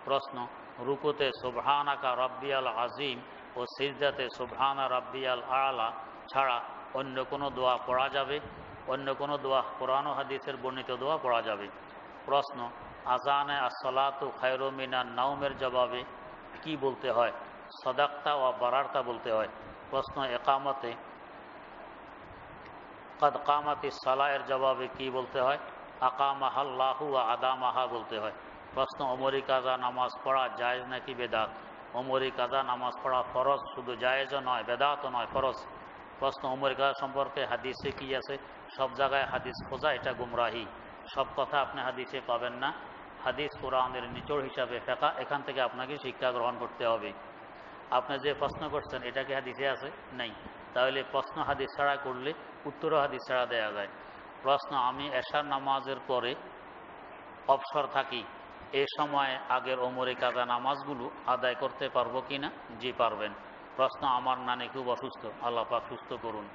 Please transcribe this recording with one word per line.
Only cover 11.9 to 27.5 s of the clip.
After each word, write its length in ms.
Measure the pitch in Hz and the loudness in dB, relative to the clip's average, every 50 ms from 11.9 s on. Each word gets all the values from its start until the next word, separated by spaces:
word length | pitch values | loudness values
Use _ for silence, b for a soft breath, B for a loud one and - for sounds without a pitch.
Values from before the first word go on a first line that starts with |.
| - - - - - - - | -16 -16 -16 -16 -16 -12 -2
প্রশ্ন, 340 | - 135 143 139 - - 127 120 117 - - - - - - - | 4 4 4 4 2 -4 -6 -6 -8 -8 -10 -14 -14 -14 -8 2
আজানে 520 | 135 127 123 123 139 143 143 143 143 143 143 | 2 2 4 4 4 4 4 4 2 2 2
আসসালাতু 680 | 131 123 - - - 131 127 131 139 139 135 - 147 135 | 2 0 0 0 -2 2 4 4 4 4 2 0 -4 -4
খায়রুম 420 | - - - 127 131 127 135 135 135 | -2 2 2 2 4 4 0 -2 -2
মিনান 320 | 135 131 127 131 127 127 120 117 | -2 -4 0 0 0 0 0 2
নাওমের 380 | 120 127 139 143 143 143 139 135 | 2 2 2 2 2 0 -2 0
জবাবে 440 | 123 135 127 123 127 123 120 120 123 131 - - - - - - - - - - - | 0 -2 2 4 4 4 4 2 -4 -6 -8 -12 -14 -14 -14 -14 -14 -14 -14 -14 -10
কি 140 | - 160 156 | -4 -4 -2
বলতে 320 | 139 131 135 123 - - 127 | 0 0 0 0 0 0 2
হয়? 220 | 113 117 120 110 - - - - - - - - - | 4 6 6 4 4 -2 -10 -12 -14 -14 -16 -16 -16
সাদাক্তা 560 | - - 135 127 127 147 143 - - - 151 147 | -4 -2 0 4 4 4 4 2 -2 0 0 2
ওয়া 180 | 143 131 127 | 4 4 2
বারারতা 480 | 117 113 123 120 123 135 139 127 - 143 | 2 4 2 4 4 4 2 2 0 0
বলতে 280 | 127 120 120 110 - 123 | 0 0 -2 -2 0 2
হয়। 180 | 110 110 107 - - - - - - - - | 2 2 2 0 -4 -10 -12 -14 -14 -14 -8
প্রশ্ন, 300 | - - 135 131 - - 143 139 131 120 | -2 -2 0 0 0 -2 -2 -2 0 0
একামতে 580 | 120 - - 139 139 143 139 131 - - 120 117 - - - - - - - - - - - - - - - - - - - - - - - - - - - - - - - - - - - - - - - - - - - - | 0 4 4 4 4 4 0 -2 0 -2 -6 -6 -6 -10 -14 -14 -16 -16 -16 -14 -16 -16 -16 -16 -16 -16 -16 -14 -14 -14 -14 -14 -16 -16 -16 -16 -16 -16 -16 -16 -16 -14 -14 -14 -14 -14 -14 -16 -16 -16 -16 -16 -16 -16 -16 0
কাদ 180 | - 147 143 135 127 - | 4 4 4 4 4 4
কামাতিস 500 | - 143 147 147 147 143 139 - 139 - - | 4 4 4 4 2 0 0 0 -4 -4 0
সালাহ 300 | - 135 131 135 139 143 | 2 2 6 6 6 4
এর 120 | 139 135 135 | 4 2 2
জবাবে 420 | 127 135 131 131 135 131 123 131 | 2 2 4 6 4 4 4 0
কি 180 | 123 - - 131 131 | -4 -4 -4 -4 -2
বলতে 300 | 123 131 123 120 - 139 | -2 -2 -2 0 2 4
হয়? 180 | 127 131 143 151 - - - - - - - - | 4 4 4 2 -2 -10 -12 -12 -14 -14 -4 2
আকামাহাল্লাহু 1040 | 127 127 - - 139 139 139 139 135 127 - 127 143 143 127 127 131 131 131 - 156 | 2 2 4 4 2 2 4 2 0 2 2 2 0 0 2 2 2 2 2 2 0
ওয়া 180 | 147 139 131 - | 2 2 4 4
আদামাহা 600 | 113 117 123 131 127 | 4 2 4 4 2